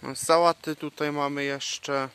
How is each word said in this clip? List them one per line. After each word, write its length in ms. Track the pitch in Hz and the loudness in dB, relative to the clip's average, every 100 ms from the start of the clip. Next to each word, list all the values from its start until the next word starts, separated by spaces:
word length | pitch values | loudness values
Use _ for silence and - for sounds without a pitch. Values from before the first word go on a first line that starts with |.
| 131 | -8
Sałaty 600 | 131 - 165 170 165 - 156 | -8 4 6 6 2 -4 -6
tutaj 360 | 151 - 151 | -8 -4 -4
mamy 320 | 147 143 143 | -2 -2 -2
jeszcze 640 | 139 139 - - - 139 135 | -4 -4 -6 -8 -4 -4 -4